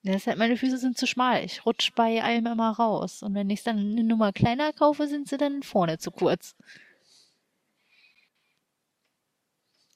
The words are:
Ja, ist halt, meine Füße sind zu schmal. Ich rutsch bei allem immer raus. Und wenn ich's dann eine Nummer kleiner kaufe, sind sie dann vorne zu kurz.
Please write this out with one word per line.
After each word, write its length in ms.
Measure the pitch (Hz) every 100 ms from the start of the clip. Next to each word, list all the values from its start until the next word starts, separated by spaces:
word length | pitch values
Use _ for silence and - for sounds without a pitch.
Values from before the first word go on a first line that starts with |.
Ja, 120 | 196
ist 120 | 196 233
halt, 100 | 151
meine 180 | 226 240
Füße 220 | 262 254
sind 180 | 254 240
zu 100 | 254
schmal. 380 | - 254 208
Ich 220 | 185 - -
rutsch 240 | - -
bei 280 | - 226 226
allem 240 | 226 233 233
immer 240 | 226 226
raus. 520 | 220 233 196 185 -
Und 120 | 208
wenn 160 | 196 202
ich's 140 | 208
dann 140 | - 214
eine 260 | 202 226
Nummer 280 | 226 226 208
kleiner 400 | 196 240 247 302
kaufe, 360 | - 302 294 294
sind 200 | 294 277
sie 80 | 269
dann 240 | 285 285
vorne 360 | 277 208 170 160
zu 120 | -
kurz. 440 | - - - - _ _ - - _ _ _ _ _ _ _ _ _ _ _ _ _ _ _ _ _ _ _ _ _ _ _ _ _ _ _ _ _ _